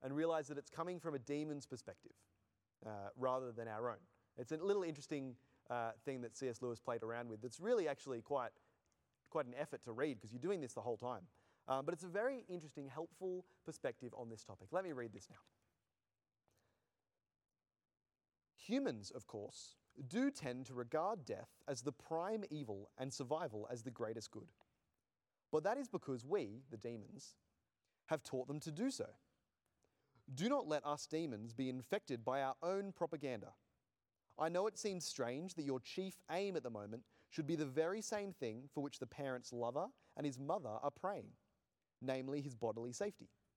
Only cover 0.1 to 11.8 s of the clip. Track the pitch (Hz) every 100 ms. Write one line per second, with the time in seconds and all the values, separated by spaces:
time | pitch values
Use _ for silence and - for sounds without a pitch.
0.1 | 143 165 160 139 143 - 160 170 180 165
1.1 | 139 117 147 151 143 - 123 - - -
2.1 | - _ _ _ _ _ _ 110 104 101
3.1 | 127 127 131 127 113 113 107 120 98 -
4.1 | _ _ - 127 156 196 202 170 147 -
5.1 | 147 131 117 _ _ - 123 113 110 -
6.1 | 131 117 - 131 113 123 113 - 117 113
7.1 | 117 120 107 123 131 202 240 156 139 139
8.1 | 120 - 139 - - _ _ _ _ _
9.1 | _ _ 160 127 123 156 135 123 113 151
10.1 | 113 107 123 165 196 127 - 110 113 123
11.1 | 110 90 - _ _ - 135